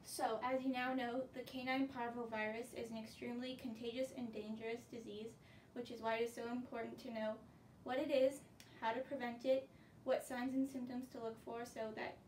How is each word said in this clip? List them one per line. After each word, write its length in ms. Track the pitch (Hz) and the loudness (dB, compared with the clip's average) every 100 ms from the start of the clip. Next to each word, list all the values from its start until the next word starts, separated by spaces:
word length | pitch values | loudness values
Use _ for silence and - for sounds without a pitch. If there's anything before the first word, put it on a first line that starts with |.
So, 340 | - - 254 220 | -8 2 4 4
as 180 | 247 262 | 4 4
you 100 | 262 | 4
now 220 | 254 254 | 2 2
know, 280 | 262 240 247 262 | 2 2 0 -2
the 60 | 254 | -6
canine 480 | 240 262 254 262 269 | -6 -4 2 4 2
parvovirus 840 | 247 240 240 233 220 214 220 240 - | 2 0 0 -2 0 0 0 -4 -6
is 140 | 233 | -4
an 60 | 220 | -4
extremely 640 | 220 - 247 240 254 254 | -8 -6 -4 -2 -4 -4
contagious 500 | 254 220 233 240 262 - | -6 -4 -4 0 -2 -2
and 160 | 240 | -6
dangerous 500 | 220 214 220 226 233 - | -4 -4 -4 -2 -4 -4
disease, 420 | 233 214 202 226 - - - - | -10 -8 -6 -8 -10 -18 -20 -10
which 180 | 247 240 | -8 -6
is 100 | 233 | -2
why 160 | 220 226 | 2 2
it 120 | 233 | 2
is 40 | |
so 100 | 254 233 | 0 -2
important 480 | 247 247 240 226 - | -2 -2 -4 -4 -6
to 120 | 254 | -6
know 200 | 226 220 226 - - - - | 0 0 -2 -6 -20 -20 -12
what 160 | - 254 | 0 2
it 140 | 302 | 6
is, 220 | 277 262 277 - - - - | 8 8 4 -12 -18 -18 -2
how 120 | 226 | 0
to 80 | 233 | 2
prevent 440 | 262 277 240 233 262 | 0 -2 -2 0 4
it, 200 | 262 262 - - - | 4 4 -16 -20 -8
what 200 | - 262 | 4 4
signs 300 | - 247 262 | 4 -2 2
and 140 | 262 269 | 4 2
symptoms 380 | 254 247 247 254 | 2 -4 -4 -4
to 100 | 247 | -4
look 180 | 226 226 | -4 -4
for 200 | - 233 | -6 -4
so 160 | 240 - 220 220 | -4 -2 -2 -2
that 220 | - - | -4 -6